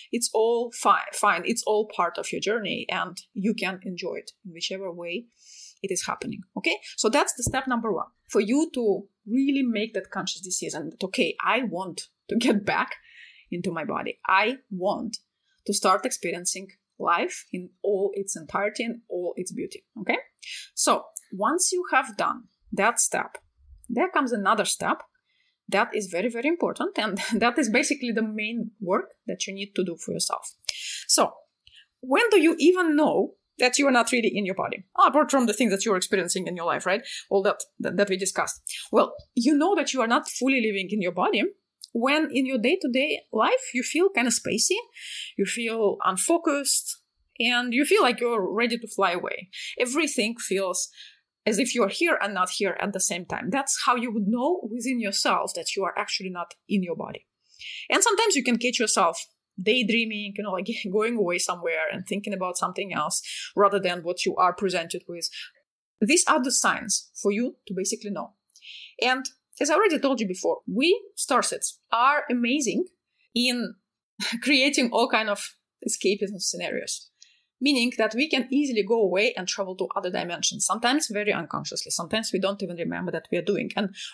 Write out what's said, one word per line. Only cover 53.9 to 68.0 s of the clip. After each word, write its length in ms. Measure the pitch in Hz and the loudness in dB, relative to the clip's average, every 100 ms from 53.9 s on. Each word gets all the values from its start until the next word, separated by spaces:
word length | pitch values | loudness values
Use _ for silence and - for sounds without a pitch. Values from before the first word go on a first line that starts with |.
| 247 | 2
you 160 | 240 | 0
would 140 | 220 196 | 0 0
know 340 | 240 269 370 214 | 2 2 0 -2
within 300 | 240 233 247 | -6 -2 -2
yourself 520 | 208 202 269 185 - | -2 0 2 2 0
that 200 | - 160 - | -4 -4 -2
you 80 | |
are 140 | 180 - | -2 -2
actually 320 | 208 - 190 | -4 -4 -6
not 240 | 180 170 - - | -8 -10 -12 -2
in 140 | 202 | 0
your 140 | 180 160 | 0 -4
body. 300 | - - - _ _ - - - - | -8 -12 -16 _ _ -18 -16 -12 0
And 120 | 381 | 2
sometimes 340 | 453 392 453 294 | 4 4 4 2
you 80 | |
can 140 | 247 240 | 2 2
catch 200 | 240 - | 2 0
yourself 480 | 214 - 175 170 - _ _ - | 0 2 2 0 -8 _ _ -4
daydreaming, 720 | 190 247 214 233 220 208 208 202 | 0 2 2 2 0 -4 -8 -8
you 80 | |
know, 80 | 208 | -6
like 160 | 180 196 226 | -4 -4 -6
<laughs> 140 | 208 | -4
going 240 | 196 220 233 | 0 0 2
away 220 | 180 175 | 0 0
somewhere 480 | - 175 170 160 160 | -2 -2 -2 -2 -2
and 140 | - 185 | -4 -6
thinking 260 | 196 202 | -6 -4
about 260 | 190 180 180 | -4 -4 -2
something 340 | 180 185 202 | -4 -4 -6
else 300 | 165 151 - - - - - | -4 -2 -4 -6 -10 -6 2
rather 240 | 202 196 | 4 4
than 220 | 185 175 | 0 -2
what 220 | 165 180 | -4 -2
you 120 | 202 - | -2 2
are 160 | 180 | 2
presented 500 | 175 196 175 165 - - | 2 -2 -2 -4 -8 -10
with. 200 | 175 - - - _ _ _ _ _ | -10 -10 -10 -16 _ _ _ _ _
These 240 | 214 330 - | 4 4 4
are 160 | 311 | 4
the 100 | 262 | 2
signs 580 | - 202 - 214 - - - | 0 2 0 -2 -4 -4 -4
for 120 | 202 | 0
you 240 | 196 247 - - | 0 -2 -6 -10
to 80 | |
basically 360 | 185 196 226 | -6 -4 -4